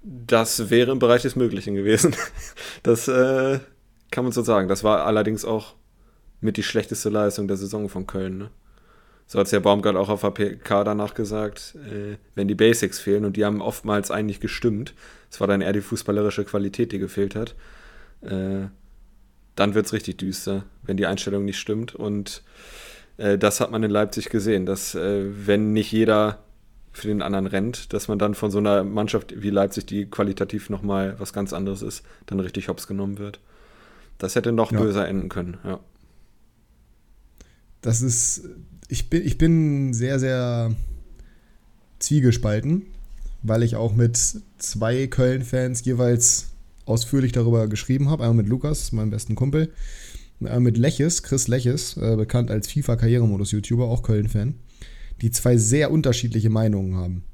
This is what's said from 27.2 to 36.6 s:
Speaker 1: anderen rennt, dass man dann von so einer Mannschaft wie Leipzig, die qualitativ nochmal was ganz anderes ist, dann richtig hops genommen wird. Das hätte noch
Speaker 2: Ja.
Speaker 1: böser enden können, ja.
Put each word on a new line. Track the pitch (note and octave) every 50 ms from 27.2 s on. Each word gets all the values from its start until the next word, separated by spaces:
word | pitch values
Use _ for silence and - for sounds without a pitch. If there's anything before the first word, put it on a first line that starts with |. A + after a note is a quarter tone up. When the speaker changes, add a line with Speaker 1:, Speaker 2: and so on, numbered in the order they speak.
Speaker 1:
anderen | C2+ E2 G2+ G2 F#2+
rennt, | F#2+ G2+ F#2+ G2 A#2 B2 - - -
dass | - G#2 - -
man | G#2+ G2+
dann | G2+ G#2 G2+
von | - - G#2
so | G2 G#2
einer | G#2 G#2 G2+ G2+
Mannschaft | F#2+ G2 G2+ G#2+ G#2+ G#2 - G#2+ - - - -
wie | G2 G2+
Leipzig, | G2 G2 G2 G2 - G#2 -
die | - G2+ G2+ G2+
qualitativ | G2+ - - G#2 G2+ G2 - G2+ - - G#2 - -
nochmal | G2+ F#2 G2 G2+ G2 F#2+ F#2+ F#2+ G2+ -
was | - -
ganz | - G#2 G2 F#2+
anderes | - F2 G2 G2 G2 G2
ist, | A2 G#2 - - - - - - -
dann | - G2 F#2+
richtig | F#2 F#2+ - G2+ - -
hops | - - - -
genommen | G2+ G2 G2 G2 G2+ G2+
wird. | G#2 G#2 G#2 - _ _ - - - - - - - - - - - - - -
Das | - F#2+ -
hätte | B2 - A#2
noch | A#2 A2+ A2+ -
Speaker 2:
Ja. | A2+ G#2
Speaker 1:
böser | A2 G#2+ G2 G#2 F#2+
enden | - G2 G2 F#2 F#2
können, | - F#2+ F2+ F2+ F2 -
ja. | - G2+ F#2 - - - _ _ - _ _ - - _ _ _ - _ _ _